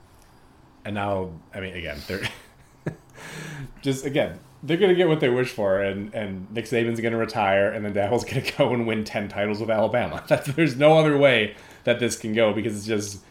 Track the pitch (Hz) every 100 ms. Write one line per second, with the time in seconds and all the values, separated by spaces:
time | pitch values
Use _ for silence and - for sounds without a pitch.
0 | - - - _ - _ - _ 104 101
1 | 101 98 92 82 - 104 95 90 82 71
2 | - 95 104 - - _ - _ 160 -
3 | - - - - 156 147 135 - 139 131
4 | 143 139 98 - - - 135 170 196 175
5 | 175 156 139 123 127 - 98 98 98 98
6 | 104 117 101 95 98 113 110 120 117 113
7 | 113 117 110 117 98 98 101 110 107 98
8 | 101 117 - 135 - - 131 123 113 110
9 | 107 113 101 104 104 104 110 110 107 123
10 | 90 76 - 143 139 135 156 123 151 156
11 | 156 143 143 117 104 - - - 123 117
12 | 117 - 110 110 107 104 113 104 107 107
13 | 98 98 -